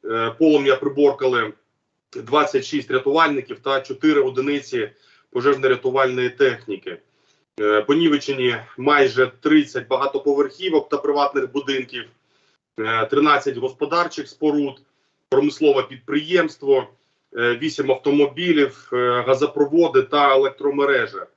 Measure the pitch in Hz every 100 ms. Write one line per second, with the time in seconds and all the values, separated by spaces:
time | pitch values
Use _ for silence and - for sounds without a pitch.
0 | 101 117 113 - 160 147 135 131 143 139
1 | 143 139 131 123 107 - _ _ _ _
2 | _ - 113 147 143 131 - 147 123 131
3 | 139 156 160 139 - - 139 135 - 127
4 | 156 147 131 123 139 143 135 123 107 _
5 | _ _ _ 127 135 131 135 127 131 135
6 | 131 127 123 123 131 113 - 95 95 85
7 | _ _ _ _ _ - 104 107 107 151
8 | 165 143 143 135 123 117 - - 135 147
9 | 131 120 127 _ 151 156 143 131 113 175
10 | 139 139 143 139 139 - 185 156 - 143
11 | 143 143 143 139 123 135 135 135 127 123
12 | 107 _ _ _ _ _ _ - 110 113
13 | 107 143 151 143 139 123 127 - 143 170
14 | 170 - 131 - 151 147 139 131 _ _
15 | _ _ _ 135 147 - 151 131 131 123
16 | - 143 151 180 160 - 139 131 127 _
17 | _ _ _ 117 120 120 156 147 135 131
18 | 143 143 143 135 180 156 135 - - 123
19 | 123 123 120 131 147 147 143 165 165 131
20 | 131 147 143 135 139 - 143 143 139 131
21 | 107 95 87